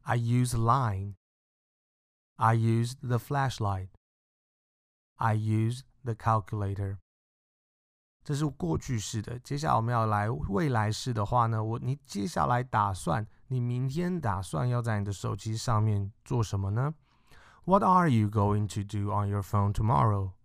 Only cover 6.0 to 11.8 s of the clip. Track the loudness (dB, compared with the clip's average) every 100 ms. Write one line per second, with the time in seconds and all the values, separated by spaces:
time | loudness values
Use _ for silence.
6 | -10 -4 0 0 -2 -6 -4 -4 -6 -8
7 | _ _ _ _ _ _ _ _ _ _
8 | _ _ -6 -2 -2 -2 -2 -2 -2 -4
9 | -4 -6 -6 -10 -8 -4 2 2 2 0
10 | 2 0 0 -4 -4 -2 0 2 0 -2
11 | -4 -4 0 2 2 0 -4 -4